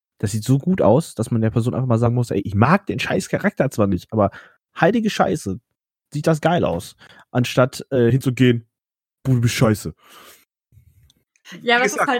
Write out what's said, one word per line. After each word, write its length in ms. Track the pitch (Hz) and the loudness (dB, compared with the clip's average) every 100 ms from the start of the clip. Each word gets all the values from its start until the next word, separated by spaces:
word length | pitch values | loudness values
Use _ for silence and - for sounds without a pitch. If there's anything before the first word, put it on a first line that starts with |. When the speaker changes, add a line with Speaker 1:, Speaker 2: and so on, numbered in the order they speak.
| _ _ | _ _
Speaker 1:
das 140 | 104 | -6
sieht 120 | 110 | -2
so 140 | 107 139 | 0 0
gut 240 | 175 190 | 0 2
aus, 320 | 95 127 - | 4 4 0
dass 160 | - 113 | -6 -4
man 100 | 117 | -2
der 100 | 110 | 0
Person 240 | 117 117 | 0 -2
einfach 140 | - 127 | -2 0
mal 100 | 113 | 0
sagen 160 | 117 | 2
muss, 160 | 120 120 | 0 -2
ey, 100 | - | -4
ich 140 | 101 | -2
mag 300 | 98 127 190 - | 2 4 2 0
den 120 | 196 | -6
scheiß 300 | - 170 - | -4 -4 -2
Charakter 400 | 151 202 - 135 | -4 -2 -2 -2
zwar 160 | - 101 | 0 0
nicht, 260 | 101 - | -2 -2
aber 180 | 110 98 - - _ _ - | 0 0 -2 -20 _ _ -2
heilige 300 | 170 233 214 | 0 2 -2
Scheiße, 480 | - 196 165 98 95 - _ _ _ _ | 0 -2 -2 -6 -10 -12 _ _ _ _
sieht 140 | 143 160 | -4 0
das 160 | 151 | 0
geil 220 | 160 175 | 0 0
aus.“ 320 | - 85 - - - - _ | 0 -2 -8 -18 -20 -20 _
Anstatt, 560 | 123 120 - 127 - - | -2 0 0 0 -2 -4
äh, 200 | - 117 | 2 2
hinzugehen, 560 | 131 135 120 127 117 - _ _ _ _ _ | 2 0 2 2 2 -4 _ _ _ _ _
„Boah, 120 | - 127 | -2 0
du 40 | |
bist 140 | 117 | 0
scheiße.“ 400 | - 131 104 80 - _ - - - _ _ _ _ _ _ _ _ _ _ - 175 | 2 0 0 -4 -14 _ -20 -20 -20 _ _ _ _ _ _ _ _ _ _ -20 -10
Speaker 2:
Ja, 140 | 233 240 | 0 0
aber 60 | |
Speaker 3:
Wie 40 | 254 | 0
Speaker 2:
es 60 | |
ist 60 | 294 | 0
Speaker 3:
gesagt 120 | 196 | -2